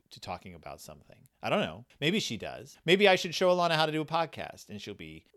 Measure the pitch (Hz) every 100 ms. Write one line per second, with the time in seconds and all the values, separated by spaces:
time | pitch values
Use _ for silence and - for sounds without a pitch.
0 | _ - - 90 95 82 78 71 - 73
1 | - - _ _ 117 185 90 90 - -
2 | 147 208 - 110 76 64 135 - 160 190
3 | 202 185 180 - 185 180 170 156 156 156
4 | 151 165 160 - 78 - - 101 107 98
5 | 80 78 -